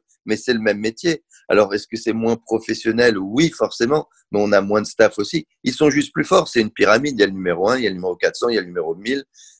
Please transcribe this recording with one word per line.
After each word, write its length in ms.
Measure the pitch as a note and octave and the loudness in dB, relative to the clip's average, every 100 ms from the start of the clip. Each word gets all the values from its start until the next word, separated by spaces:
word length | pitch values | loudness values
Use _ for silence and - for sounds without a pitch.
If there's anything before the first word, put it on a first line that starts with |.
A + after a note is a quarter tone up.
| _ _ - | _ _ -6
mais 100 | A2 | -4
c'est 180 | - | -2
le 60 | A#2 | 0
même 200 | A2 G#2 | 0 0
métier. 440 | A2 A2+ E3+ D#3+ - _ - | -4 -4 -4 -4 -8 _ 0
Alors, 240 | G2 G2 | 2 2
est-ce 140 | G2+ - | 0 -6
que 100 | A2+ | -6
c'est 160 | A#2 | -4
moins 220 | A2 A2+ A#2 | -2 -2 -2
professionnel ? 840 | - A2 A2 A2+ A2+ A2+ A#2+ G2+ | -2 -6 -4 -4 -2 2 2 2
Oui, 320 | F#2+ A#2 D#3+ | -2 0 0
forcément, 600 | - G#2+ - A#2+ D3+ - _ _ | 0 -4 0 0 0 -2 _ _
mais 80 | G#2 | -2
on 100 | G#2 | 2
a 80 | G2+ | 2
moins 220 | G2 G#2 | 2 0
de 60 | G#2+ | -2
staff 300 | - G#2+ - | 4 4 4
aussi. 300 | G2+ D#3+ - _ | -4 -4 -6 _
Ils 100 | - | -6
sont 160 | B2+ D3+ | 0 2
juste 240 | C#3 C#3+ | 2 -2
plus 120 | D#3 - | -4 0
forts. 240 | F#3 D#3 | 2 2
C'est 120 | A#2+ | 0
une 100 | G#2+ | 0
pyramide. 440 | - G2 A2 D3 A#2+ | 4 4 6 2 -2
Il 40 | |
y 20 | |
a 40 | G2+ | -2
le 60 | |
numéro 360 | F#2+ F#2 E2+ G2 | -2 -4 0 0
un, 80 | B2+ | 0
il 60 | |
y 40 | A2 | -2
a 20 | |
le 60 | F#2 | -4
numéro 200 | F#2 F2+ | -6 -2
quatre 180 | F2 - | -2 -2
cents, 140 | A#2+ | -2
il 60 | A2 | -2
y 20 | |
a 40 | |
le 60 | F2+ | -2
numéro 280 | F2 D#2+ E2+ | -6 -6 -6
mille, 280 | G#2+ C#3 - _ - _ | -6 -6 -8 _ -20 _